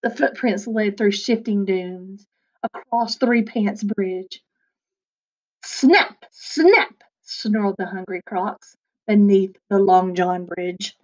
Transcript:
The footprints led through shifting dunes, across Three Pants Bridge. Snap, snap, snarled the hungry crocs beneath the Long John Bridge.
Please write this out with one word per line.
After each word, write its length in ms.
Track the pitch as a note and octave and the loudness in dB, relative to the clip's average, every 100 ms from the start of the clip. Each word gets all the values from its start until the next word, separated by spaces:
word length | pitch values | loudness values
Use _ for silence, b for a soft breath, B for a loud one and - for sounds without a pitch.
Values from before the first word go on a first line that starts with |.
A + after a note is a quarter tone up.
The 80 | A#3 | -6
footprints 560 | A3 - - B3 G3+ | 0 -2 0 -2 -2
led 320 | A3 A3 G#3 G3+ | -4 -2 -2 0
through 140 | G#3 | 0
shifting 540 | G3+ - A3+ A3+ G3+ | 0 0 -2 0 -2
dunes, 600 | G3 F#3 F3+ F#3 F#3 G3 _ _ _ _ | 0 -2 -4 -12 -14 -18 _ _ _ _
across 540 | A3+ - - A#3 A3+ - | -12 -12 -4 -2 -2 -2
Three 260 | A#3+ A#3+ | 0 2
Pants 400 | G#3+ - G#3 G3+ | 0 -2 -2 -2
Bridge. 580 | G3+ G#3 F#3+ F#3 F#3 - _ _ _ _ _ _ _ _ _ _ _ _ | -6 -4 -4 -4 -10 -18 _ _ _ _ _ _ _ _ _ _ _ _
Snap, 640 | - - C4+ F#4 - - - | -16 0 4 4 2 -6 -20
snap, 720 | _ - - E4 A4+ - _ _ _ | _ -10 2 4 4 2 _ _ _
snarled 540 | _ - G#3+ G#3+ G3+ G3 | _ -10 -2 0 0 -4
the 80 | |
hungry 360 | F#3 F#3 F#3 F#3 | -8 -8 -10 -12
crocs 520 | - F#3+ G3 - _ _ _ _ - | -8 -6 -6 -8 _ _ _ _ 0
beneath 500 | G#3 G3+ G3 F#3+ - _ | 4 6 4 2 -6 _
the 100 | G3 | 2
Long 360 | G3 F#3 F#3 | 6 4 4
John 300 | F3+ F3+ F3+ | -2 -2 -2
Bridge. 520 | F3+ F3 F3+ F3+ - _ | -6 -6 -6 -6 -12 _